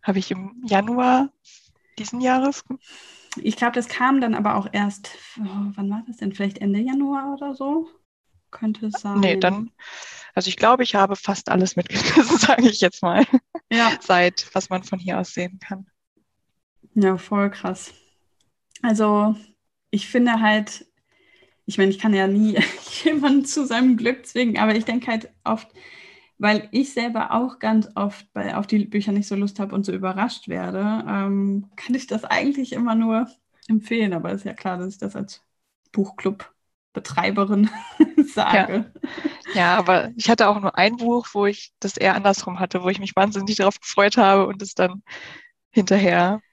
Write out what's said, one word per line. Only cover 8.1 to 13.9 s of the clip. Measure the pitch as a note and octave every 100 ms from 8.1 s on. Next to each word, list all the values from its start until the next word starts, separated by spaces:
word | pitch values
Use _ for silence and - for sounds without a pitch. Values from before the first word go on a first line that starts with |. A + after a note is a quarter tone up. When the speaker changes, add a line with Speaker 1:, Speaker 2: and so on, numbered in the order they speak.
| _ _ _ _
Speaker 2:
Könnte | - A3 G#3+ G#3+
sein. | G#3 G3+ G3+
Speaker 1:
Nee, | G3 F3+
dann, | F#3 G3 A3+ _ - - - - - -
also | F3+
ich | F#3
glaube, | G#3+ B3+
ich | B3 G3+
habe | G3 G3
fast | - G3 -
alles | F#3 F#3 -
mitgelesen, | F3 - - - A#3 D#4+
<laughs> |
sage | - - A#3+
ich | G#3
jetzt | F3+ -
mal. | F3+ F3+ B3 C4 _ E4+ _
Speaker 2:
Ja. | A#3 A#3